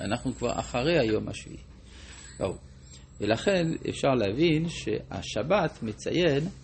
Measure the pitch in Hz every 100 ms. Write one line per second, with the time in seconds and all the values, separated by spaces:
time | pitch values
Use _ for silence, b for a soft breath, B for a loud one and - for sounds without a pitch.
0 | 98 120 131 113 120 - - 123 147 165
1 | 113 107 104 107 - - - - B B
2 | B B B - 95 - - B B B
3 | B - 104 113 208 190 165 - - -
4 | 139 127 101 117 170 156 170 - 110 107
5 | - 98 - 110 123 202 - - 110 104
6 | - 139 175 139 175 -